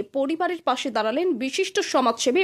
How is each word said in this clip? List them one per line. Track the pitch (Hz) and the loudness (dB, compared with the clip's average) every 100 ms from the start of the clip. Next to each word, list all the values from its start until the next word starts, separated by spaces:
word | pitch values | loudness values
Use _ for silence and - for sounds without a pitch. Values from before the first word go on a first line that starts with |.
| 202 277 | -2 -2
পরিবারের | 269 320 349 339 - | -2 0 -2 -2 -2
পাশে | 254 277 220 | -2 -2 -2
দাঁড়ালেন | 220 254 359 240 | 0 0 0 0
বিশিষ্ট | 262 320 381 415 - | -2 -2 -2 -2 0
সমাজসেবী | 285 247 226 262 285 | 2 2 2 2 2